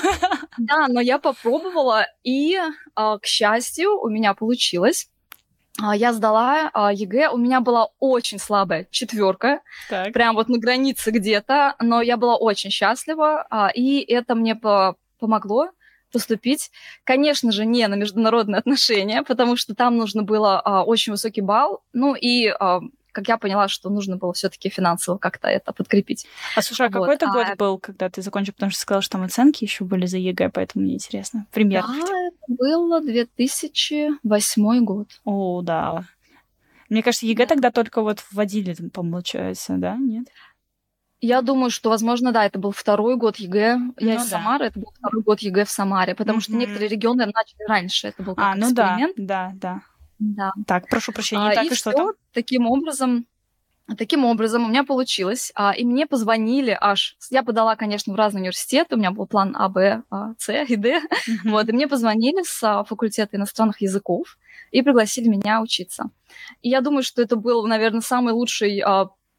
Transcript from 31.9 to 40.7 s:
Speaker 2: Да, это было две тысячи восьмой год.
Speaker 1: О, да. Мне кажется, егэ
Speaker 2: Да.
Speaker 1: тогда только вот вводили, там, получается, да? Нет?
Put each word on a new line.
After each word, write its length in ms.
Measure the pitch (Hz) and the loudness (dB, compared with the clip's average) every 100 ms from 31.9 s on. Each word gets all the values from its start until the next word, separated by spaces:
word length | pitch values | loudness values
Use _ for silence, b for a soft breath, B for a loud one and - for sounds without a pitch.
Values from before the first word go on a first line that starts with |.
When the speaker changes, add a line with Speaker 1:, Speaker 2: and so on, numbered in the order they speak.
| 277 349 | -6 -4
Speaker 2:
Да, 120 | 381 359 | -4 -4
это 80 | - - | -8 -8
было 520 | 247 269 330 339 330 | -2 0 2 2 0
две 260 | 294 233 233 | 0 -2 -2
тысячи 840 | - 262 - 294 - - 302 302 294 | -2 -2 -2 -6 -4 -4 -2 -2 -2
восьмой 560 | 208 208 - - 208 247 | 0 0 2 2 4 4
год. 280 | 214 196 208 - | 2 -2 -8 -10
Speaker 1:
О, 360 | - 196 185 180 | -4 -2 -2 -2
да. 420 | 170 160 160 165 180 _ b b _ _ b b b | -2 -2 -2 -6 -10 _ b b _ _ b b b
Мне 140 | 214 | 0
кажется, 240 | 240 233 226 | 0 0 -2
егэ 180 | 220 247 | 0 4
Speaker 2:
Да. 80 | |
Speaker 1:
тогда 160 | 302 247 | 4 4
только 320 | 233 226 - | 2 0 0
вот 160 | 214 208 - | -2 -4 -8
вводили, 420 | 196 208 214 180 | -4 -2 -2 -6
там, 160 | 165 170 - 175 | -8 -10 -8 -6
получается, 640 | 175 180 - 185 185 - 185 | -4 -6 -6 -6 -8 -4 -2
да? 200 | 180 220 | -2 -2
Нет? 300 | 269 220 254 b b _ _ | -2 -2 -8 b b _ _